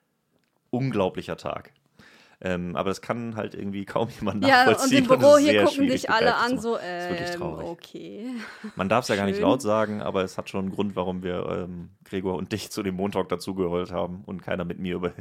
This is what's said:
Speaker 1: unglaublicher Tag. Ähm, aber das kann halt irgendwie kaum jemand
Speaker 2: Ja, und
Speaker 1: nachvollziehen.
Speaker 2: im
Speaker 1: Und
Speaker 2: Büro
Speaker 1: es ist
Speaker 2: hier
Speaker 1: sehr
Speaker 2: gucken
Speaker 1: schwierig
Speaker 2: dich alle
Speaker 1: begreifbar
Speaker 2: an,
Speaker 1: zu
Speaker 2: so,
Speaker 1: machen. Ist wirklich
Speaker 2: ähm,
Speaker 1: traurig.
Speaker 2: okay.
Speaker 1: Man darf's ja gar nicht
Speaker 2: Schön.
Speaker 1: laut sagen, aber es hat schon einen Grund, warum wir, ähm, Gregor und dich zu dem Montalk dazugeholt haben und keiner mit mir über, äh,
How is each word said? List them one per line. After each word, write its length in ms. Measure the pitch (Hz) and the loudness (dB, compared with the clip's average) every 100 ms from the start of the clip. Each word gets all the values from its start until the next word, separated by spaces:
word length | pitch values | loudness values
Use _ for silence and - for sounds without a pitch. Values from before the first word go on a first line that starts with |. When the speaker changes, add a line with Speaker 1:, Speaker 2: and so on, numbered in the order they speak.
| _ _ _ _ _ _ _ | _ _ _ _ _ _ _
Speaker 1:
unglaublicher 680 | 123 135 104 92 90 87 82 | -2 0 2 0 -2 -8 -6
Tag. 360 | 73 - - _ _ _ - - _ - | -6 -8 -12 _ _ _ -20 -20 _ -8
Ähm, 340 | 92 87 87 | -4 -2 -2
aber 140 | 82 95 | -2 -2
das 140 | 90 | -2
kann 340 | - 117 117 110 | -4 -6 -6 -6
halt 180 | 107 | -8
irgendwie 300 | - 101 98 | -6 -8 -6
kaum 240 | 98 - 113 | -4 -2 -2
jemand 380 | - 104 202 233 | -4 -4 2 4
Speaker 2:
Ja, 160 | 254 | 6
und 80 | 247 | 6
Speaker 1:
nachvollziehen. 340 | 214 262 269 | 4 4 4
Speaker 2:
im 60 | 247 | 6
Speaker 1:
Und 80 | 262 | 8
Speaker 2:
Büro 140 | 277 | 10
Speaker 1:
es 80 | 294 | 10
ist 40 | |
Speaker 2:
hier 80 | 294 | 8
Speaker 1:
sehr 100 | 214 | 6
Speaker 2:
gucken 120 | 285 277 | 6 4
Speaker 1:
schwierig 240 | 269 269 | 0 0
Speaker 2:
dich 100 | - | 0
alle 160 | 226 240 | 2 4
Speaker 1:
begreifbar 200 | 220 240 | 2 2
Speaker 2:
an, 100 | 254 | 0
Speaker 1:
zu 60 | |
Speaker 2:
so, 100 | 226 | -2
Speaker 1:
machen. 120 | 226 | -4
Ist 240 | 180 175 175 | -4 -6 -4
wirklich 200 | 175 175 | -4 -4
Speaker 2:
ähm, 80 | 175 | -6
Speaker 1:
traurig. 280 | 165 160 170 | -6 -6 -8
Speaker 2:
okay. 640 | 170 - 170 165 202 247 240 214 - 214 - | -10 -14 -16 -14 -12 -10 -10 -12 -14 -10 -4
Speaker 1:
Man 120 | 95 | 2
darf's 200 | 113 127 | 2 2
ja 80 | 101 | 0
gar 100 | 98 | 0
nicht 100 | 98 | 2
Speaker 2:
Schön. 80 | |
Speaker 1:
laut 160 | 101 127 | 2 2
sagen, 400 | 104 110 107 104 | 2 0 0 -4
aber 240 | 98 98 | -4 -2
es 140 | 92 - | -2 -6
hat 100 | - | -8
schon 160 | 98 | -6
einen 100 | 95 | -4
Grund, 220 | 95 101 95 | -2 -4 -2
warum 260 | 92 92 | -4 -4
wir, 240 | 92 90 85 92 90 | -4 -4 -4 -4 -6
ähm, 220 | 87 87 98 | -10 -14 _
Gregor 320 | - 98 95 90 | -8 -4 -2 -4
und 140 | 95 | -4
dich 180 | 104 - | -6 -6
zu 120 | - | -6
dem 120 | 98 | -4
Montalk 340 | 90 101 98 90 | -2 -2 -2 -2
dazugeholt 640 | 87 - 95 87 87 90 | -4 -4 -2 0 0 -2
haben 300 | 87 87 92 | -4 -4 -6
und 160 | - 92 | -12 -10
keiner 220 | - 92 | -4 -4
mit 140 | 85 - | -4 -6
mir 160 | 90 87 | -4 -4
über, 120 | 87 | -4
äh, 40 | - | -6